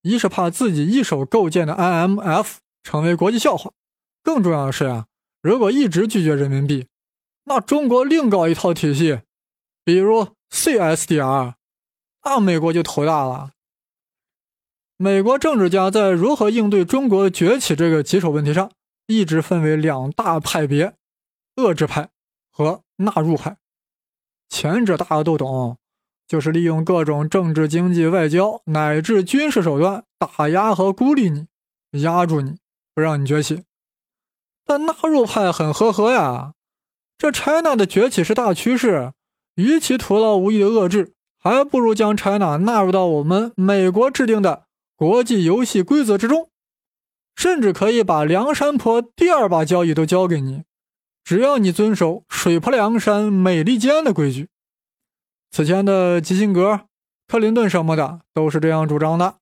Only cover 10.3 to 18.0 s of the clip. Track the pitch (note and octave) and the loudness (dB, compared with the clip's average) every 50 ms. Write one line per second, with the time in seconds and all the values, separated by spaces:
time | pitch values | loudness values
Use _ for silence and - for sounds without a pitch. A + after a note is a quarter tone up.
10.3 | _ _ _ _ - - - E4+ C#4+ G#3+ F3+ D#3 E3 D#3+ - - F3 D3 C3+ C3 | _ _ _ _ -8 -2 -2 0 2 2 2 2 0 -2 -2 -2 0 0 0 0
11.3 | C3+ C#3 B2+ B2 A#2+ _ _ _ _ _ _ _ _ _ _ _ _ _ _ C#4+ | 0 -2 -2 -4 -8 _ _ _ _ _ _ _ _ _ _ _ _ _ _ -2
12.3 | C#4 B3+ G#3 F#3+ F3 D#3+ D#3 E3 E3 E3+ D#3+ - - D3+ D3 D#3 D#3+ D3+ C3+ C3 | 0 2 2 2 2 0 0 0 0 0 -2 -2 -4 -2 -2 0 0 0 -2 -4
13.3 | B2+ C3+ C#3 C#3 _ _ _ _ _ _ _ _ _ _ _ _ _ _ _ _ | -6 -10 -12 -18 _ _ _ _ _ _ _ _ _ _ _ _ _ _ _ _
14.3 | _ _ _ _ _ _ _ _ _ _ _ _ _ _ F#3 G3 G3 G3 F#3+ A3+ | _ _ _ _ _ _ _ _ _ _ _ _ _ _ -2 0 0 2 2 2
15.3 | C4 C#4 C#4 D#4+ D4 A3 F#3+ F3+ F3 F#3+ F#3 G3 F#3+ G#3+ G#3 G3 F#3 E3 F3 B3 | 0 2 0 0 2 2 2 2 2 0 0 2 2 2 2 2 2 2 2 0
16.3 | D4+ - A3 G#3 A3+ A#3+ G#3+ G3+ G3+ G3 F3+ E3 - C4+ C#4 B3 G3+ F#3+ G3 F#3+ | 0 0 0 0 0 0 0 2 2 0 0 2 0 0 2 2 2 2 2 0
17.3 | F3+ - E3+ F3+ A#3+ C#4 - - D#3+ C#3+ E3 E3+ D#3+ D3+ | 0 0 2 2 2 0 0 -4 -2 0 2 2 2 0